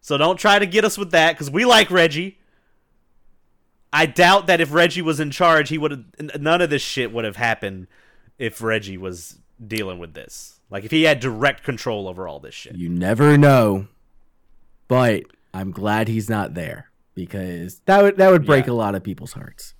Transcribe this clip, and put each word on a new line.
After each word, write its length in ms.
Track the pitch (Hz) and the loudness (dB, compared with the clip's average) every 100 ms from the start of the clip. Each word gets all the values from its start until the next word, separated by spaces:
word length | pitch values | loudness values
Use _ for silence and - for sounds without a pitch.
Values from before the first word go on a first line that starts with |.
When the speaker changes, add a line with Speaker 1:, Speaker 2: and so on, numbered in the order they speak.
Speaker 1:
So 160 | - 143 | -4 0
don't 180 | 160 180 | 0 0
try 240 | 208 202 | 2 2
to 60 | 196 | 2
get 180 | 196 | 0
us 140 | 214 - | 0 -4
with 140 | 190 | -2
that, 260 | 165 160 160 | 2 2 0
'cause 120 | 143 | -6
we 140 | 151 | -2
like 260 | 247 226 214 | 4 4 4
Reggie. 500 | 185 165 147 185 _ _ _ _ _ _ _ _ _ _ _ _ _ _ _ _ | 2 2 0 -10 _ _ _ _ _ _ _ _ _ _ _ _ _ _ _ _
I 120 | 147 160 | -2 0
doubt 420 | - 175 196 196 | 4 4 4 2
that 120 | 170 | 0
if 140 | 160 | 2
Reggie 280 | 151 170 170 | 2 2 0
was 180 | 160 151 | -4 -4
in 100 | 151 | -4
charge, 380 | 139 175 160 139 | 0 2 4 0
he 80 | 156 | -4
would 140 | 151 | -4
have, 120 | 143 113 _ | -6 -16 _
n-, 120 | 151 147 | -12 -6
none 200 | 147 175 | -2 0
of 80 | 170 | 0
this 120 | 143 | -2
shit 320 | - - 120 | -4 -6 -4
would 100 | 113 | -4
have 140 | 110 95 | -6 -4
happened 500 | 117 110 101 95 90 _ _ _ _ _ | -2 -2 -6 -10 -18 _ _ _ _ _
if 240 | 117 - | -10 -6
Reggie 360 | 113 110 98 95 | -4 -4 -4 -12
was 400 | 92 90 82 - _ _ 107 | -12 -14 -18 -20 _ _ -10
dealing 320 | 110 98 90 | -8 -8 -10
with 140 | 85 | -16
this. 460 | 76 - - - _ _ | -18 -20 -20 -20 _ _
Like, 140 | 98 | -14
if 80 | 107 | -4
he 120 | 156 | 0
had 180 | 160 147 | 2 0
direct 420 | 127 110 139 135 | -2 -2 -2 -2
control 440 | - 123 - 107 95 | -8 -8 -6 -8 -8
over 180 | 90 90 | -12 -12
all 120 | 71 | -14
this 140 | 71 - | -18 -20
shit. 200 | - 90 | -18 -12
Speaker 2:
You 140 | 85 | -6
never 480 | 87 90 113 147 147 | -4 -2 4 6 8
know, 500 | 143 135 110 98 101 _ _ _ _ _ _ - _ _ _ | 8 6 4 0 -6 _ _ _ _ _ _ -20 _ _ _
but 340 | 123 123 101 - _ _ | 2 2 0 -6 _ _
I'm 180 | 92 95 | -12 -10
glad 380 | 90 104 107 113 | -6 -2 -2 -2
he's 200 | 113 107 | -4 -4
not 240 | 107 90 | -4 -4
there, 360 | 80 82 - - _ _ - | -8 -12 -12 -20 _ _ -14
because 640 | 87 101 92 87 90 - - | -12 -10 -10 -10 -12 -10 2
that 160 | 196 | 4
would, 160 | 202 196 | 4 6
that 120 | 190 | 6
would 160 | 180 143 | 6 4
break 200 | 143 127 | 2 2
Speaker 1:
Yeah. 60 | |
Speaker 2:
a 40 | 120 | -2
lot 180 | 104 98 | -2 -4
of 80 | |
people's 280 | 98 87 - | -8 -12 -14
hearts. 400 | - - - - | -16 -18 -18 -20